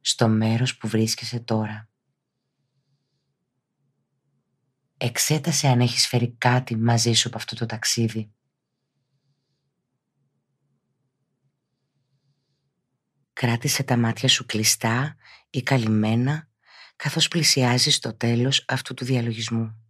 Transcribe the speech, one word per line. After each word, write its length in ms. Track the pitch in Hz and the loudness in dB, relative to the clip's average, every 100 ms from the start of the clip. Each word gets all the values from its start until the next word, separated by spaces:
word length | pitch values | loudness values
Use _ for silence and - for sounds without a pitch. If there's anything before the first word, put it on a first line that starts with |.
Στο 280 | - - 113 | -4 0 2
μέρος 480 | 110 110 113 127 - | 4 2 2 0 -4
που 120 | 110 | -4
βρίσκεσαι 520 | 110 110 - 117 120 | 0 0 -2 -6 -10
τώρα. 500 | 113 110 107 107 110 _ _ _ _ _ _ _ _ _ _ _ _ _ _ _ _ _ _ _ _ _ _ _ _ _ _ _ _ _ _ _ | -4 -2 -2 -8 -14 _ _ _ _ _ _ _ _ _ _ _ _ _ _ _ _ _ _ _ _ _ _ _ _ _ _ _ _ _ _ _
Εξέτασε 720 | 127 - - 151 135 147 143 | -6 -2 0 0 0 0 2
αν 120 | 123 | 4
έχεις 260 | 123 - - | 2 2 0
φέρει 260 | 123 120 | 0 -2
κάτι 440 | - 123 123 123 113 | 0 2 2 0 0
μαζί 360 | 113 117 117 | 2 2 4
σου 160 | 113 120 | 2 0
από 80 | 110 | -6
αυτό 200 | - 113 | -10 -8
το 100 | 113 | -6
ταξίδι. 680 | 110 - - 113 113 107 _ _ _ _ _ _ _ _ _ _ _ _ _ _ _ _ _ _ _ _ _ _ _ _ _ _ _ _ _ _ _ _ _ _ _ _ _ _ _ _ _ _ 135 _ _ _ _ _ _ _ | -4 -4 0 0 -2 -10 _ _ _ _ _ _ _ _ _ _ _ _ _ _ _ _ _ _ _ _ _ _ _ _ _ _ _ _ _ _ _ _ _ _ _ _ _ _ _ _ _ _ _ _ _ _ _ _ _ _
Κράτησε 500 | - 123 117 147 - | -4 0 0 -2 -4
τα 140 | 135 120 | 0 0
μάτια 320 | 113 110 131 | 0 0 0
σου 180 | - - | 0 -2
κλειστά 720 | 107 110 - 113 117 147 - - - _ | -2 0 0 0 0 -2 -8 -20 -20 _
ή 120 | 127 | -6
καλυμμένα, 880 | - 135 110 110 107 113 127 156 - _ _ - - _ | 0 2 2 2 2 2 2 -2 -6 _ _ -20 -20 _
καθώς 320 | 147 165 - | -4 0 0
πλησιάζεις 680 | 175 147 - 123 123 147 139 | 2 2 4 4 4 2 2
το 160 | - | -2
τέλος 500 | - 117 117 127 135 - | -4 0 2 2 0 -2
αυτού 260 | 131 - | -6 -4
του 100 | 127 | -8
διαλογισμού. 800 | 127 127 117 110 113 113 110 - _ | -2 0 0 -4 -4 -2 -4 -8 _